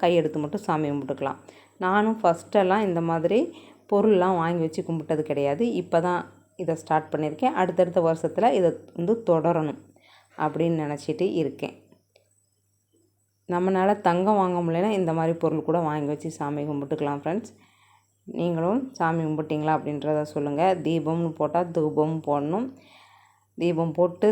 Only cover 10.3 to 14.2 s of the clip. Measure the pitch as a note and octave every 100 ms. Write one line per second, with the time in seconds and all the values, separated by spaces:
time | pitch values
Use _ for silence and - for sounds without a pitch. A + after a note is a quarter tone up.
10.3 | - D3+ D3+ E3+ E3 D3 D3 - D#3 F3
11.3 | E3+ C#3+ - C3+ - _ _ _ _ _
12.3 | _ _ _ _ _ _ _ _ _ _
13.3 | _ - F3 F#3 F#3+ F#3+ G#3 F#3+ F3